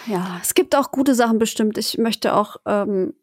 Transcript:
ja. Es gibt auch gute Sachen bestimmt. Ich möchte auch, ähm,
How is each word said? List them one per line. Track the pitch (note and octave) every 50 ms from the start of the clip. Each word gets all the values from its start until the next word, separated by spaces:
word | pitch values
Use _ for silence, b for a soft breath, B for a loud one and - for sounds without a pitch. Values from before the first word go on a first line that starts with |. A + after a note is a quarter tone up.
| - A3+
ja. | G3+ F3+ F3+ F#3+ F3 F3 -
Es | - -
gibt | - - - -
auch | C#4+ C4 -
gute | - C4 C4+ C#4+ C4
Sachen | A3+ A#3+ A3+ A3+ G#3+
bestimmt. | A3+ G#3+ - - G#3+ G#3+ - -
Ich | A3 - -
möchte | - A3+ A#3 G#3 - - G#3+ -
auch, | G3+ G#3 - - - -
ähm, | - G#3 G3+ G3+ G#3 G3+ F#3+ F#3 - - _